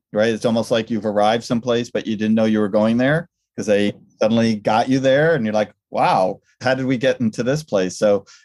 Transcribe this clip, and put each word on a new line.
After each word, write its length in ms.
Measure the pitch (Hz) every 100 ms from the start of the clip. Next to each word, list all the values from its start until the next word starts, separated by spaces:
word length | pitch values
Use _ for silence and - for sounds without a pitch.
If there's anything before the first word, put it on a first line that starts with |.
| _
right? 200 | 107 113
It's 140 | 107 120
almost 240 | 113 107
like 180 | 117 110
you've 160 | 110
arrived 400 | 107 104 104 117
someplace, 460 | - 117 120 120 117
but 160 | 110 -
you 100 | 107
didn't 180 | 110
know 120 | 110 110
you 140 | 107
were 80 | 104
going 280 | 107 110 117
there 320 | 131 160 175 _ _
'cause 120 | - 104
they 260 | 101 101 - _ -
suddenly 360 | 110 117 113 107
got 320 | 113 110 123
you 120 | 131
there 340 | 131 135 160
and 100 | 151
you're 80 | 110
like, 200 | 107 104 _ _
"Wow, 500 | 113 160 123 92 98 _ _
how 100 | 127
did 140 | 131 131
we 100 | 127
get 240 | 127 127
into 220 | 113 -
this 200 | 120 151
place?" 360 | - 101 92 -
So, 260 | 107 101 - -